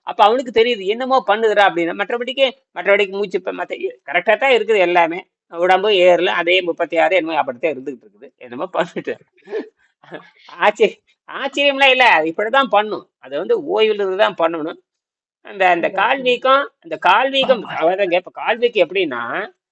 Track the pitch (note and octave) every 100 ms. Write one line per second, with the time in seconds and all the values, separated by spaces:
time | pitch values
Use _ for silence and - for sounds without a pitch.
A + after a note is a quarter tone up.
0 | - F#3 G#3 B3 B3 A3+ A#3 A3 F#3+ A#3
1 | B3+ C4 - G#3 A3+ G#3 G3 E3+ E3+ G3
2 | G3+ A#3 A#3+ C4 C4+ - _ F3 F3+ G3+
3 | G3 G3 G3+ F#3+ F#3 F3+ F3 F#3 F#3+ -
4 | - E3+ - G#3+ C4+ A#3 G#3 G#3+ F3 F3
5 | E3 F3 - _ _ E3+ F3+ F#3 G#3 G3
6 | F3+ E3+ F#3 G3 E3+ F#3 F3+ D#3+ D#3+ E3
7 | D#3+ F#3 D#3+ D#3 C3+ B2 E3 C3 C#3 A#2+
8 | G#2+ G2+ C#3 _ B2 B2 F3+ E3+ E3 F#3+
9 | C#3+ A2 _ _ - - - _ _ _
10 | _ D#3 - _ - E3+ F#3+ - G#3 -
11 | _ _ - E3 C#4 C#4+ C#4+ C4+ C#4 B3+
12 | A#3+ E3 D#3+ E3 G#3+ C4+ B3+ G#3 G#3+ D#3+
13 | - _ C3 C#3 G#3+ A3+ D3 G3+ A3 G#3
14 | F#3+ F#3 G#3+ G3+ E3 E3+ D#3 F4 _ _
15 | _ _ _ _ - G3+ F#3 F3 D#3+ F#3
16 | A3 C4+ B3+ A#3+ B3+ C4+ C#4 _ E3+ D#3
17 | F3 G3+ C4+ C4+ C4+ A#3 D3+ - D#3+ F#3+
18 | G3 F3 E3 - D#3+ A3+ A#3+ G3+ E3+ F#3
19 | E3 A#2+ A#2 D#3+ G#3+ - _